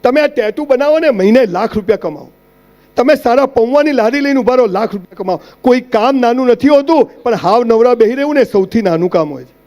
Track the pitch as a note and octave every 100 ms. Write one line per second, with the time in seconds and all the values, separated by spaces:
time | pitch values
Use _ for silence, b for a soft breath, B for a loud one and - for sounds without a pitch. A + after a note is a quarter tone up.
0 | A#3+ C#4 D4 D4 G#3+ G#3+ D4 B3+ C#4+ D#4
1 | D#4+ G#3+ F#3+ A#3+ A3+ F3 G#3+ G#3+ F#3+ G3+
2 | E3+ D3 B2+ _ _ b b b b -
3 | B3 D4+ B3 B3 C4+ C4 A#3 C#4+ D4+ C4
4 | G#3+ C#4 C#4 C4+ A3+ B3+ A3+ F#3 A3 G3+
5 | F3 - F#3+ F3 B B B3+ B3 B3 A3
6 | A#3+ C#4 A#3+ B3 B3+ A#3 C#4 C#4+ C#4+ D#4+
7 | A3+ - A#3+ G3+ E3+ A3+ A#3 A3+ B3 A#3+
8 | A3 C4 D4 D4 A3+ G3+ F#3+ A3+ G3 E3
9 | F3 F3 D3+ C3+ B2+ _